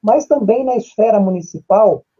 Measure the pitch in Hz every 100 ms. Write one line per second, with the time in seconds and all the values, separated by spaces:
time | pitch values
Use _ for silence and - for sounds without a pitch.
0 | 208 269 294 294 202 233 262 247 - -
1 | 220 214 190 185 170 - _ 196 214 160
2 | _ _